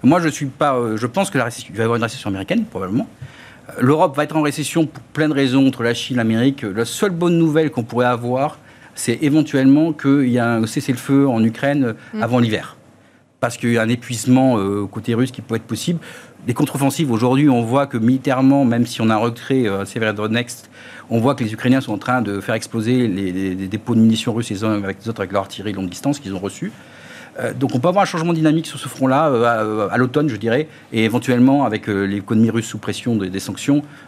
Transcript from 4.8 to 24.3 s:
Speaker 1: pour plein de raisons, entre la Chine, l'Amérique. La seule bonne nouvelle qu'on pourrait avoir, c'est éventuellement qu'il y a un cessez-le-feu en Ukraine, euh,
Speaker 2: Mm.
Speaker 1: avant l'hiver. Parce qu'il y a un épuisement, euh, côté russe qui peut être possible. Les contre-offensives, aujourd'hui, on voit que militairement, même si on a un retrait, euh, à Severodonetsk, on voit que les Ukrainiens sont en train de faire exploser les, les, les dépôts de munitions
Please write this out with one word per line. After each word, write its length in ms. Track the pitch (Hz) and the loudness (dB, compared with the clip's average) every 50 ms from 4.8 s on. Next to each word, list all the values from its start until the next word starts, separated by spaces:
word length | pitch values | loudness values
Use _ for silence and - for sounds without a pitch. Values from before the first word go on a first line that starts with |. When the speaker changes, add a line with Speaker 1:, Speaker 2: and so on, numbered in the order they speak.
| 160 | 0
Speaker 1:
pour 180 | - - - - | -2 -4 -14 -20
plein 240 | - _ 151 156 | -10 _ 0 0
de 60 | 151 151 | 2 2
raisons, 340 | 139 139 127 127 135 135 | 2 2 4 4 4 4
entre 160 | 135 - - 117 | 4 2 2 0
la 100 | 117 120 | 0 0
Chine, 240 | - - - 131 | -2 -4 -4 -2
l'Amérique. 460 | 123 113 110 110 113 123 139 139 139 120 | 0 2 2 2 2 2 2 0 0 -6
La 220 | 104 95 110 117 | -6 -2 -2 -4
seule 260 | - - - 214 202 | -4 -2 -2 0 0
bonne 260 | 175 165 175 175 170 | 0 0 0 0 2
nouvelle 340 | 165 165 160 147 160 160 147 | 2 2 4 2 2 0 0
qu'on 120 | 143 131 117 | -2 -4 -6
pourrait 220 | 117 - 123 123 | -2 -2 0 2
avoir, 540 | 123 127 117 120 120 123 131 139 147 - - - - - - - - - | 2 0 0 -2 -4 -2 -2 -2 -4 -4 -10 -20 -20 -20 -20 -20 -20 -12
c'est 240 | - - - 117 - | -6 -4 -4 -2 0
éventuellement 720 | 156 143 143 156 147 151 - 135 135 135 139 151 160 165 151 | 0 2 2 2 2 2 0 4 6 6 6 6 4 2 0
qu'il 360 | - - 139 139 147 135 123 | 0 2 2 4 4 4 2
y 100 | 120 120 | 2 2
a 140 | 117 117 117 | 2 2 0
un 120 | 113 113 | 0 0
cessez-le-feu 640 | 110 - 147 - - 123 120 - - 135 139 139 | -2 -2 -4 -2 -2 -4 -4 -2 2 2 4 4
en 160 | 139 120 110 110 | 4 2 2 2
Ukraine, 400 | 117 113 - - 139 143 147 131 | 2 0 0 -2 0 2 2 0
euh, 100 | 117 107 - - - - | -2 -2 -8 -14 -12 -6
Speaker 2:
Mm. 100 | 214 160 | -4 -2
Speaker 1:
avant 160 | 113 120 123 | 0 2 2
l'hiver. 380 | - 117 107 87 - - - - _ - _ _ _ _ _ _ _ _ _ _ | 2 2 0 -4 -6 -10 -18 -20 _ -20 _ _ _ _ _ _ _ _ _ _
Parce 160 | - 117 117 | -4 -4 -4
qu'il 160 | - - 120 117 | -4 -2 0 2
y 40 | |
a 60 | 113 113 | 2 2
un 60 | 113 | 0
épuisement, 680 | 123 120 - - 123 110 - 127 127 131 131 131 123 | 0 -2 -4 -10 -8 -4 0 2 2 4 4 4 2
euh, 300 | 104 98 98 101 104 101 | 2 0 0 -2 -2 -4
côté 260 | 95 - 117 104 117 117 | -6 -8 -8 -4 -2 0
russe 180 | 113 127 127 | 0 0 -2
qui 100 | 123 - | -4 -12
peut 140 | 107 - 113 | -8 -6 -6
être 60 | 110 | -6
possible. 380 | - - 117 110 - - 175 160 - - - - - - - - - | -4 -6 -8 -4 -2 -4 -4 -4 -6 -12 -20 -20 -20 -20 -20 -10 -6
Les 80 | - 120 | -6 0
contre-offensives, 560 | - 151 - - 143 143 135 - - 165 135 | 0 0 -2 0 0 0 0 2 0 0 0
aujourd'hui, 380 | 117 107 120 127 131 135 151 147 | 2 2 2 2 4 4 4 4
on 120 | 127 120 | 4 4
voit 240 | 117 113 123 143 139 | 2 0 0 0 0
que 120 | 135 - | 0 -2
militairement, 680 | 117 110 120 131 131 - 143 131 127 131 135 139 139 135 | 0 2 2 2 2 2 0 2 4 4 4 4 4 4
même 220 | 117 117 117 120 | 2 2 0 0
si 120 | 120 - - | -2 -2 -2
on 80 | 117 110 | 0 2
a 20 | 110 | 2
un 40 | |
retrait, 500 | 107 113 120 117 120 - - 135 131 123 | 2 0 0 -2 -6 -6 -2 0 0 0
euh, 140 | 104 98 98 | 0 -2 -2
à 40 | 98 | -6
Severodonetsk, 800 | 98 - 117 113 107 104 104 107 107 110 117 120 120 - - - - - - - - - - - - | -6 -4 -2 -2 -2 -2 -2 -4 -2 -2 -2 -2 -4 -10 -18 -18 -20 -20 -20 -20 -20 -20 -20 -8 -4
on 80 | 117 117 | -2 0
voit 160 | 110 135 139 | 2 2 0
que 80 | 113 120 | 0 -4
les 100 | 104 110 | -6 -6
Ukrainiens 260 | 107 - 123 127 135 | -2 2 2 2 2
sont 120 | 127 - 104 | 2 -4 -8
en 60 | 95 | -6
train 240 | - - 123 127 113 | -2 -2 -2 0 0
de 160 | 101 101 98 | -2 -4 -4
faire 160 | 95 - 113 | -4 -4 -4
exploser 520 | 110 - - - 113 107 113 127 127 123 | -4 -4 -6 -6 -4 0 0 0 2 2
les, 240 | 110 90 98 98 92 | 0 0 -2 -4 -4
les, 220 | 90 95 95 95 92 | -4 -4 -4 -4 -4
les 140 | 92 95 | -4 -6
dépôts 260 | 92 95 101 - - 117 | -6 -6 -6 -4 0 4
de 60 | 113 | 4
munitions 340 | 113 113 110 107 - 123 | 6 4 4 2 -2 -4